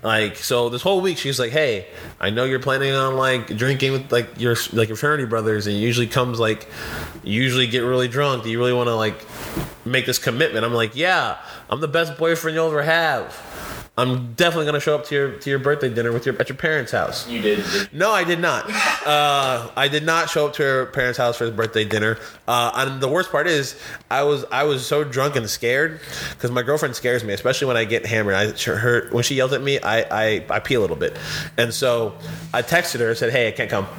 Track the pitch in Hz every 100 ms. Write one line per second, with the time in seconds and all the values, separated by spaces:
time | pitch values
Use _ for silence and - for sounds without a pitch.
0 | 113 110 104 - - 123 120 120 180 196
1 | 190 165 139 127 120 143 147 104 87 -
2 | - - 92 110 131 131 127 131 139 135
3 | 135 131 131 127 110 107 127 135 135 135
4 | 135 120 117 - 120 117 - 113 110 110
5 | 147 151 123 113 110 107 101 101 117 120
6 | 117 - 123 113 110 107 - - - -
7 | - - - 107 131 127 123 123 120 127
8 | 123 117 143 127 113 113 123 123 120 113
9 | 107 98 - - - - - - - 131
10 | 127 123 - 120 160 110 117 120 113 127
11 | 170 180 120 - - - - 127 151 156
12 | 165 147 165 165 160 160 160 151 151 165
13 | 160 131 - - - - - - - -
14 | 127 127 120 117 170 165 151 147 151 147
15 | 147 143 139 117 - 139 131 147 135 117
16 | 117 117 135 117 - 139 165 156 120 113
17 | 82 - - 240 107 104 127 196 196 143
18 | 196 208 175 170 170 123 - 214 - -
19 | - 151 147 143 135 127 117 - 139 151
20 | 156 165 156 - 147 143 139 131 127 -
21 | 127 120 123 117 117 107 110 110 104 107
22 | 107 113 - - - 120 117 - 131 135
23 | 131 160 180 151 165 156 135 - - -
24 | - 127 147 147 127 120 151 135 123 143
25 | 147 127 139 139 107 - 117 131 160 160
26 | - - - - 123 123 120 151 151 120
27 | 127 123 110 98 123 131 139 120 110 113
28 | - 113 104 95 104 107 - 110 120 120
29 | - 113 120 135 127 135 139 139 - 113
30 | - 107 110 104 - 107 - 127 98 78
31 | 73 - - - - - 120 113 131 120
32 | 110 - - - - 120 120 - 175 120
33 | 117 113 120 127 117 - 110 107 95